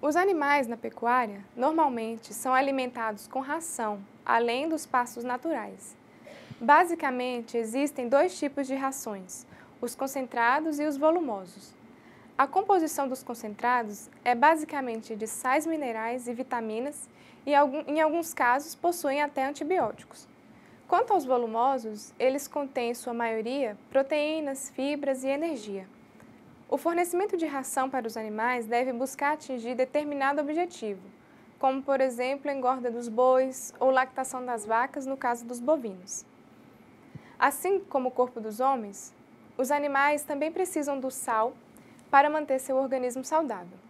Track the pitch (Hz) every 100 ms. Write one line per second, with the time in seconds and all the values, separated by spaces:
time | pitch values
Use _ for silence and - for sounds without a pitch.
0 | 285 302 381 349 285 285 240 233 226 -
1 | 233 254 233 202 202 - 262 320 302 240
2 | 226 226 - 214 262 262 277 269 254 247
3 | 226 208 - 254 262 320 320 - 220 208
4 | 196 - - 233 233 247 311 311 - 254
5 | 247 247 240 247 330 285 202 190 - -
6 | - - - - - - 233 294 349 339
7 | 285 254 247 247 233 240 226 240 285 285
8 | 240 277 359 - 285 285 262 269 269 269
9 | - 196 185 - - - - - 240 -
10 | 269 269 254 247 233 277 320 294 302 277
11 | 302 339 302 202 185 - - - - -
12 | - - - - 269 370 381 381 320 -
13 | 277 254 - 233 220 208 240 247 220 202
14 | - - - 240 285 320 302 294 254 226
15 | 226 220 220 - 254 277 320 320 269 220
16 | 226 247 240 233 254 247 226 214 269 294
17 | - - - - - 285 285 277 - 294
18 | 311 320 330 - 247 254 302 - 349 349
19 | 285 277 294 277 269 294 302 359 226 214
20 | - - - - - - - - - 349
21 | 453 370 262 247 233 220 254 269 220 214
22 | - - 254 269 - 302 285 269 240 240
23 | - 233 233 220 220 269 254 208 - 262
24 | 269 302 294 320 294 269 - - 269 294
25 | 277 269 262 277 339 277 208 196 190 -
26 | - - - - - - - 277 330 339
27 | 349 349 403 359 320 277 262 - 262 269
28 | 226 220 220 214 233 247 220 240 262 233
29 | 262 - 285 302 302 254 226 247 262 294
30 | 294 285 269 285 294 302 349 - 214 190
31 | - - - - - - 269 269 269 269
32 | 262 233 247 277 285 277 247 262 247 233
33 | 240 220 254 262 262 254 - - 254 262
34 | 262 262 262 262 254 233 208 226 254 285
35 | 262 269 254 240 233 240 240 311 233 185
36 | 190 - - - - - - - - -
37 | - - - - 269 277 359 381 392 277
38 | 247 254 247 240 220 214 262 262 208 196
39 | - - - - - - 254 294 294 277
40 | 285 294 294 285 302 330 359 320 285 277
41 | 262 254 - 226 226 - - - - -
42 | - 277 294 311 294 262 262 262 269 262
43 | 247 247 254 311 311 202 180 185 -